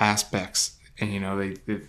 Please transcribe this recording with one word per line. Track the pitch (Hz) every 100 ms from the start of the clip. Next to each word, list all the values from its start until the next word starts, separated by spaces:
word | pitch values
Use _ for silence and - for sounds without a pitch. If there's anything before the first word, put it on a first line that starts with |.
aspects, | 107 107 - 101 90 - - - - -
and, | 104
you | 101
know, | 95 98
they, | 98 95 -
they, | 104